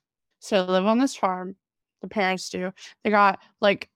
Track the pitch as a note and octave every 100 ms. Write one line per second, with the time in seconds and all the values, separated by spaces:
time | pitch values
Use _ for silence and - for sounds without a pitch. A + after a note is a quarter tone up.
0 | _ _ _ _ - G#3 F3+ F#3 G3 A3+
1 | C4+ - G3 F#3 F#3 G3 _ _ _ _
2 | F#3+ A3 F#3 F#3 - F#3 F#3 - - -
3 | A3 G#3 G3+ F#3 _ _ G#3 G3 -